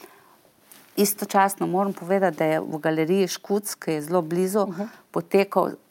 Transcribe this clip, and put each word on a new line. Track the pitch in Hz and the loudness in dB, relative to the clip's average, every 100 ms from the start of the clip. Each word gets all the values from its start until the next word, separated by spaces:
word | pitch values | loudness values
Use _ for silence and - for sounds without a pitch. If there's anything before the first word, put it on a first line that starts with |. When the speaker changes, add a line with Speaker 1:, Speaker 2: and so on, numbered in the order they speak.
| - - _ _ _ _ _ - - | -20 -20 _ _ _ _ _ -20 -8
Speaker 1:
Istočasno | - 202 - 202 202 196 - 170 | 0 0 0 0 2 2 2 -2
moram | 180 202 | 0 0
povedati, | 190 170 196 190 151 | -2 0 2 2 2
da | 160 | 0
je | 156 | 0
v | - 156 | -2 -4
galeriji | 160 160 160 190 180 | -2 0 2 2 2
Škuc, | - - 202 208 | -2 -4 -4 -4
ki | - - | -8 -4
je | 156 | -4
zelo | 147 180 | -2 -2
blizu, | 160 170 185 208 196 | 0 0 0 0 -2
Speaker 2:
Mhm. | 170 214 - _ | -4 -8 -10 _
Speaker 1:
potekal | - - 190 196 - 170 - _ | -8 0 2 2 0 -2 -4 _